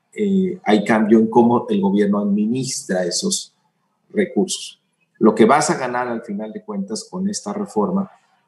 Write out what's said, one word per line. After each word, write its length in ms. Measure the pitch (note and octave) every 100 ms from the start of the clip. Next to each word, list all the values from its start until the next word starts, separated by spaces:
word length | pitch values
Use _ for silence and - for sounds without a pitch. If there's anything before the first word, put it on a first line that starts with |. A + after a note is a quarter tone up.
| _
eh, 460 | - G2+ F#2+ F#2 -
hay 220 | - G#2+ -
cambio 340 | A2 G#2 A2+
en 100 | A2
cómo 360 | A#2+ A#2 A#2 -
el 140 | G#2
gobierno 380 | G2 G2+ G2+ G2+
administra 840 | G#2 G#2 G#2+ B2+ C3 - - F#2
esos 500 | F2+ - - - - _ _ _ _ _ _
recursos. 720 | - G3+ - F#2+ - - - _ _ _ -
Lo 160 | G#2+
que 120 | G#2+ A2+
vas 240 | C#3+ -
a 80 | D3+
ganar 300 | B2+ B2 B2
al 140 | A2+
final 320 | - G2+ A2
de 100 | G#2
cuentas 440 | - G2+ G2 A2 -
con 180 | F#2 G2+
esta 240 | G#2 -
reforma 580 | - - - F#2 F#2+ F#2+ _ _ _